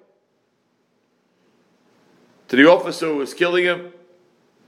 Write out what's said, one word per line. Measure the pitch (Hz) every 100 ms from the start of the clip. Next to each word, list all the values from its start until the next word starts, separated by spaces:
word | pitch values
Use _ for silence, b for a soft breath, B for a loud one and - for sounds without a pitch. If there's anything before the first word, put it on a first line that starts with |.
| _ _ _ _ _ _ _ _ _ _ _ _ _ _ _ _ _ _ _ _ _ _ _ _ -
to | 127
the | 151
officer | 190 175 - 160
who | 143
was | 131
killing | - 175 180
him. | 180 175 - - - _ _ _ _ _